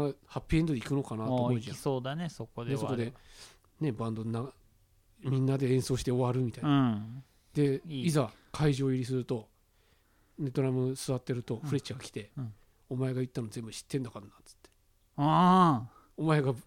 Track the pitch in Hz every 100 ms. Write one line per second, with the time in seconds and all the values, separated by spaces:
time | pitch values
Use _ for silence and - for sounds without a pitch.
0 | 143 - _ 135 - 160 165 131 110 139
1 | 135 110 110 127 123 120 127 139 147 131
2 | 131 151 170 - 117 - 117 135 107 120
3 | 117 - - - - - _ _ 156 104
4 | 113 110 113 113 127 - _ _ _ _
5 | _ _ 127 131 131 135 131 131 123 127
6 | - 123 123 127 123 - 151 139 127 107
7 | 110 127 - _ _ 151 143 135 170 139
8 | 170 151 120 - _ - 151 131 135 131
9 | 120 127 120 120 107 _ _ _ _ _
10 | _ _ _ - 139 139 131 127 127 131
11 | - 127 - 123 - - 151 139 - 127
12 | - - 101 - 120 104 _ _ - 127
13 | 131 127 127 - 110 120 113 - - 139
14 | 117 107 101 - - - - _ _ _
15 | _ - 147 156 180 185 170 123 117 -
16 | _ - 156 151 135 123